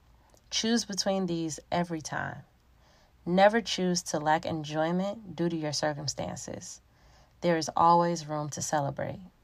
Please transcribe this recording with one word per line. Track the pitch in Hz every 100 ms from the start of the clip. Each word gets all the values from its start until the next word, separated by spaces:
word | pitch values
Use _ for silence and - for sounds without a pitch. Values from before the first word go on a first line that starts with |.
| _ _ _ - _
Choose | - 220 233
between | - 185 202 190 180
these | 170 160 147 -
every | 175 170 160
time. | - 143 139 143 - _ _ _ _ _ _ _
Never | 170 185 202 233
choose | 185 - 180 175
to | - 160
lack | 151 160 -
enjoyment | 160 151 151 160 180 202 226 196 151
due | 170
to | 165
your | 151
circumstances. | 143 156 147 143 - - - - - 180 - _ _ - - _ _
There | 175 165
is | 151 -
always | 170 175 175 165 151
room | 151 147
to | 143
celebrate. | 139 156 139 139 - - 180 -